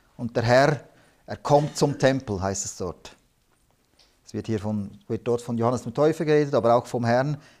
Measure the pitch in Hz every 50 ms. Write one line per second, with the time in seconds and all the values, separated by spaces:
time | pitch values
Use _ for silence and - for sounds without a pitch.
0 | _ _ _ - 120 113 - 123 110 117 123 131 139 147 143 - - - _ _
1 | _ _ _ _ _ - 107 - - - 147 147 151 147 - - 156 143 139 -
2 | - 131 135 135 131 - 101 92 95 98 98 - - - - - 98 87 - -
3 | - - - _ _ _ _ _ _ _ _ _ _ _ _ _ _ _ _ _
4 | _ _ _ _ _ - - 104 101 - 110 104 95 107 107 104 98 101 - -
5 | _ - 117 113 - 123 120 120 - - 120 117 117 120 127 117 - 123 113 143
6 | 147 160 156 - 165 151 151 151 151 143 135 120 104 117 117 123 - - - 120
7 | 120 117 117 123 135 147 147 147 - - - _